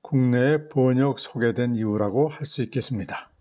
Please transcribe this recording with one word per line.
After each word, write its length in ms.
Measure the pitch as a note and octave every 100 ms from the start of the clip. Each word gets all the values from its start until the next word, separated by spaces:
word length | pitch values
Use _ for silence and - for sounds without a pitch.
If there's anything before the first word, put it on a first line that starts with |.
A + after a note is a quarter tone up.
국내에 680 | - C3+ B2+ B2 B2+ D3+ D3+
번역 500 | C#3 B2+ B2+ C#3 C3
소개된 560 | - - A#2 A2+ B2
이후라고 540 | A#2 A2 G#2 G#2 G#2+ D3+
할 180 | D3 C#3+
수 160 | -
있겠습니다. 680 | A#2 C3+ - A2+ F#2 - - _